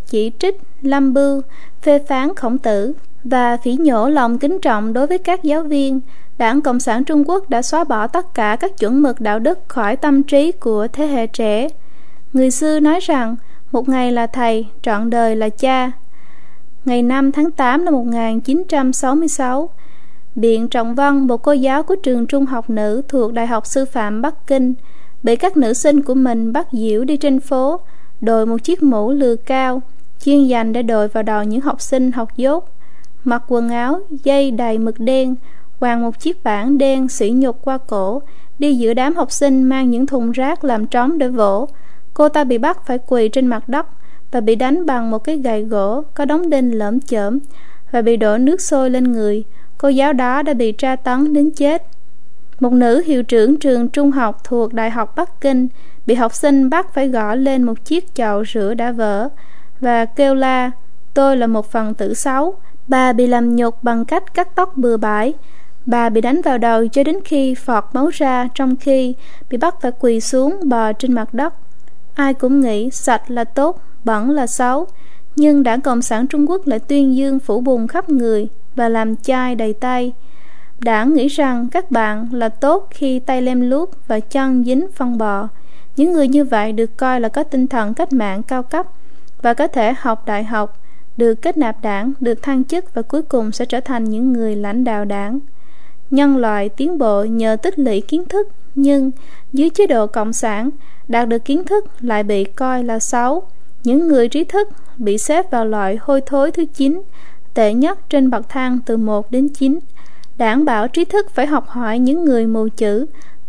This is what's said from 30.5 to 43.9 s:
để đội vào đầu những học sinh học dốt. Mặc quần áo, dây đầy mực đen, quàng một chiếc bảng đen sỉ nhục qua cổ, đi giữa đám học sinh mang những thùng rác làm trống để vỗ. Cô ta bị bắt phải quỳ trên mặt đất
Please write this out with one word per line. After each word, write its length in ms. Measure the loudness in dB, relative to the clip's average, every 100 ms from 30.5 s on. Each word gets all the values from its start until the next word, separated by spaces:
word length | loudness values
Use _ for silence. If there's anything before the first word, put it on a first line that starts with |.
| 2 0
để 100 | 0
đội 240 | 0 2 0
vào 160 | 0
đầu 200 | 0 0
những 180 | 0 0
học 200 | -2 -2
sinh 300 | 0 0 2
học 260 | 0 -2 0
dốt. 320 | 0 0 -2 -4 -4 -4 -4 -2
Mặc 200 | -2 0 0
quần 220 | 0 0
áo, 300 | 0 -2 -2 -4 -2
dây 280 | 2 2 2
đầy 260 | 0 0 0
mực 220 | 0 0
đen, 360 | 0 2 0 -2 -4 -4 -4 -2
quàng 220 | 0 0
một 180 | -2 -2
chiếc 240 | -4 -2
bảng 340 | -2 0 2 2
đen 300 | 4 2 0
sỉ 240 | 0 0
nhục 340 | 2 2 0 -2
qua 120 | -2
cổ, 440 | -2 -2 -2 -2 -4 -4 -4 -2
đi 160 | 0 2
giữa 180 | 2
đám 220 | 2 0 0
học 160 | -2
sinh 320 | 0 2 4
mang 260 | 4 2 2
những 160 | 2 0
thùng 260 | 0 0
rác 320 | 0 -2 0
làm 240 | 0 0 0
trống 300 | 0 2 2
để 100 | 0
vỗ. 420 | 2 2 0 -2 -4 -4 -4 -2
Cô 160 | 2 2
ta 140 | 4
bị 140 | 2 2
bắt 280 | 0 -2 -2
phải 140 | -2 0
quỳ 220 | 2 2
trên 180 | 2 0
mặt 220 | 0 -2
đất 180 | -2 -2